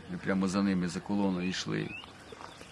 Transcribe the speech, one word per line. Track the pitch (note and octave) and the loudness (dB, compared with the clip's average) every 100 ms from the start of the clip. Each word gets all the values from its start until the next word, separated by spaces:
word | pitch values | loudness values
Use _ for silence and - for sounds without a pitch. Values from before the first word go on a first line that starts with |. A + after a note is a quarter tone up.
| - | -8
ми | F2 | -4
прямо | - F#2+ F#2+ | 0 2 4
за | G2 | 4
ними, | G2 F#2 F2+ | 4 4 2
за | F2 | -2
колоною | - G2+ G2 F2+ F#2 | 0 2 4 2 0
йшли. | F2+ G#2 G#2+ G#2 - - - - - - - - | 0 0 -2 -2 -6 -12 -16 -16 -14 -14 -14 -16